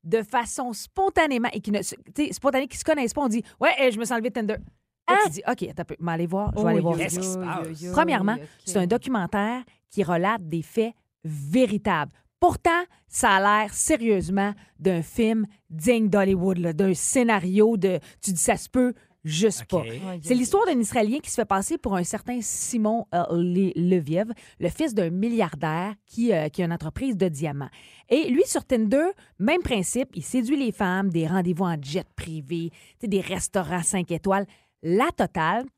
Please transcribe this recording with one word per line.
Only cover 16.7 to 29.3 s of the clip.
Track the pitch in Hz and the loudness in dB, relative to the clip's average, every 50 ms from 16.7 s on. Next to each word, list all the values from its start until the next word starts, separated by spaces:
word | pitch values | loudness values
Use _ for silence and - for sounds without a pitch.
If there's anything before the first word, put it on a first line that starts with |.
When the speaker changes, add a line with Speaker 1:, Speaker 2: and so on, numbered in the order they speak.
| 160 | 0
Speaker 1:
d'un | 151 196 190 180 | 2 2 2 2
scénario | - - - - 262 247 233 220 196 175 185 185 208 214 220 233 | 0 -2 0 2 2 4 4 2 2 0 2 4 6 6 6 4
de, | 202 170 196 180 156 - - - _ | 2 2 0 0 0 -4 -8 -20 _
tu | - - | -6 -4
dis, « | 185 160 | -2 0
Ça | - - 214 | 2 0 0
se | - - - | 0 -2 -2
peut | - 254 254 247 240 - _ _ _ _ _ | 0 2 2 2 0 -6 _ _ _ _ _
juste | 156 151 160 202 220 190 - | -4 -2 2 2 2 2 0
Speaker 3:
Ok. | - _ | -6 _
Speaker 1:
pas. » | - 170 131 113 | -2 -2 -2 -2
Speaker 2:
Ouais, | 113 131 190 190 185 170 | -8 -10 -8 -10 -10 -10
Speaker 1:
C'est | 147 160 | -2 0
Speaker 2:
yo, | 254 247 | 0 0
Speaker 1:
l'histoire | 247 214 - 392 453 | 2 2 2 2 4
Speaker 2:
yo. | 415 320 | 4 2
Speaker 1:
d'un | 247 | 0
Israélien | 226 - - 254 214 214 240 302 | 0 0 0 0 0 2 0 -4
qui | - - | -4 -6
se | - | -2
fait | - 220 | -2 0
passer | 208 196 190 196 - 320 | 0 0 0 0 -2 -4
pour | 339 - 226 196 | -4 -2 -2 -2
un | 180 175 | 0 -2
certain | - - 208 - - 247 247 | -2 -4 -8 -6 -6 -6 -6
Simon, | 214 - - - - - - 233 214 214 220 233 214 _ - | -6 -6 -6 -6 -6 -4 -2 0 0 2 0 0 -4 _ -2
euh, | 175 170 - | -2 0 0
Le-, | 170 170 170 180 175 190 196 185 - | 0 0 0 2 2 2 2 2 0
Leviev, | - 175 175 190 180 151 135 160 175 214 226 233 - - - _ _ | 0 2 2 2 2 2 0 -2 -2 -2 -2 -6 -14 -14 -20 _ _
le | - 170 | -4 -4
fils | - - 302 311 226 | -2 -2 -2 0 0
d'un | 202 180 165 | 0 0 0
milliardaire | 170 185 202 233 233 226 202 160 - 143 170 156 156 165 180 208 214 _ _ | 0 -2 -2 0 0 0 0 -2 -2 -4 -4 -4 -2 -2 -4 -6 -8 _ _
qui, | _ - 226 233 240 | _ -6 -2 0 2
euh, | 202 160 151 151 | 2 2 0 -2
qui | - - | -2 -2
a | 180 | -2
une | 165 | -2
entreprise | 170 165 - 156 - - 262 269 233 180 | -2 -4 -6 -10 -8 -6 -4 -4 0 0
de | 196 185 | 0 -2
diamants. | 151 135 156 156 143 139 143 - - - - - - - _ _ | 0 -4 -6 -6 -6 -6 -10 -12 -14 -20 -20 -20 -20 -20 _ _
Et | 226 294 320 - | 2 2 2 2
lui, | 247 285 415 | 2 2 2
sur | - - 302 - | 2 2 -4 0
Tinder, | _ 262 226 220 202 226 277 320 359 392 _ - _ | _ 0 2 2 4 4 2 2 2 -2 _ -14 _